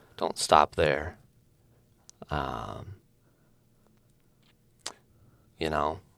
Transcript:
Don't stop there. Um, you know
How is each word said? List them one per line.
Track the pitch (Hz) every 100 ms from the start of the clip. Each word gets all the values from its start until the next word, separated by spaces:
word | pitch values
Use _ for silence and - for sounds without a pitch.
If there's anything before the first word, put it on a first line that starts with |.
| - -
Don't | - -
stop | - 80 73 -
there. | 78 69 82 - - _ _ _ _ _ _ _ - - -
Um, | 76 67 58 53 52 87 101 _ _ _ _ _ _ _ _ _ _ _ _ _ _ - _ _ _ - - _ - - - _ -
you | 80
know | 73 73 92 -